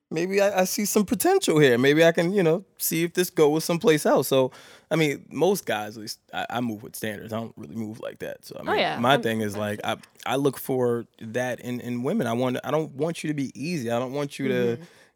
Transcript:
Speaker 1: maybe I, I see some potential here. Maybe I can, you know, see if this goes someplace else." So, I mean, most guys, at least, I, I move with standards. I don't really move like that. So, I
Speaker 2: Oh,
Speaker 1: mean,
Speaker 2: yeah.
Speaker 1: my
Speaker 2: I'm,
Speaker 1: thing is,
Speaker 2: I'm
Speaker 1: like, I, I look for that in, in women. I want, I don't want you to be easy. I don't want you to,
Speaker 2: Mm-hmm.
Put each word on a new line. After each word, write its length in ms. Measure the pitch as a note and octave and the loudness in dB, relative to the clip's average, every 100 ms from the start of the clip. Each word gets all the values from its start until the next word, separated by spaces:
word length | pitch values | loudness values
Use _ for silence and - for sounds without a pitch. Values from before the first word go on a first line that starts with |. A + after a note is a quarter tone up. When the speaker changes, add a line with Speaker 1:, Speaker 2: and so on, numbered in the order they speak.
| - | -8
Speaker 1:
maybe 300 | - F#3 G3 | -4 0 2
I, 200 | G3 F#3+ | 2 2
I 40 | |
see 220 | F#3 - G3+ | 0 0 0
some 180 | G#3+ | 2
potential 540 | G3 G3 F4 G4 - D#3 | 2 2 4 4 4 6
here. 180 | C#3 A#2 | 8 8
Maybe 260 | C3+ D3+ | 6 6
I 100 | E3 | 6
can, 200 | E3+ E3+ | 4 2
you 100 | G3+ | 2
know, 220 | E3 F3 - - | 2 2 -2 -8
see 260 | - E3 | -4 -2
if 80 | E3+ | 0
this 160 | F3+ F3 | 0 0
goes 340 | - D3+ D#3 - | 4 4 4 0
someplace 400 | E3+ E3 D#3 - | 2 4 4 4
else." 200 | D#3+ C3+ | 2 4
So, 220 | C3+ B2+ - - - - | 2 2 -2 -20 -20 -4
I 60 | D#3+ | 0
mean, 300 | D3+ C#3 - | 0 -2 -8
most 360 | A#2+ E3+ G3+ - | 0 0 0 -2
guys, 320 | G#2+ G#2+ A2+ | -4 -6 -12
at 20 | |
least, 200 | G#2+ - _ | -14 -16 _
I, 140 | F2 - | -8 -6
I 120 | A#2 | -4
move 200 | B2 G#2 | -6 -6
with 140 | - - | -12 -10
standards. 380 | A2 G#2 A2+ | -8 -8 -8
I 60 | G#2+ | -8
don't 120 | A2+ - | -8 -14
really 180 | F2+ G#2 | -14 -10
move 240 | G#2+ A2 | -10 -10
like 200 | A1 - | -14 -12
that. 260 | E2+ - - | -12 -12 -16
So, 100 | - | -12
I 40 | |
Speaker 2:
Oh, 20 | |
Speaker 1:
mean, 140 | - G#4 | -4 -2
Speaker 2:
yeah. 200 | F3 C#3+ | -2 0
Speaker 1:
my 160 | A#2+ | 2
Speaker 2:
I'm, 80 | C#3 | 2
Speaker 1:
thing 200 | A2+ A2 | 2 -2
is, 100 | G#2+ G2 | -4 -4
Speaker 2:
I'm 40 | |
Speaker 1:
like, 200 | G#2 G#2 | -6 -6
I, 140 | - A2 - - | -6 -8 -10 -12
I 120 | - C3+ | -6 -2
look 200 | C#3+ - | -2 -2
for 480 | - C3 B2 A#2 G#2+ - | -4 -2 0 -2 -6 -14
that 400 | A2 A#2+ B2+ A#2 | -8 -6 -6 -6
in, 200 | B2 B2 | -8 -8
in 220 | A#2+ A#2+ | -6 -6
women. 240 | C3 A3 A#2+ | -4 -2 -2
I 60 | |
want, 240 | A#2 B2+ B2 | 0 -2 -2
I 60 | - | -2
don't 220 | D3+ D3+ | -4 -4
want 280 | C3+ D#3+ D#3+ | -4 -6 -4
you 60 | D#3 | -6
to 60 | |
be 180 | D3 C3 | -6 -6
easy. 360 | - D3 F3 A#2 | -8 -6 -4 -2
I 80 | A#2 | -2
don't 160 | B2+ | -2
want 240 | C#3 C#3+ - | -4 -6 -4
you 100 | C3+ | -2
to, 60 | |
Speaker 2:
Mm-hmm. 300 | B2+ A#2+ A#2 E3+ _ _ | 0 0 -2 -8 _ _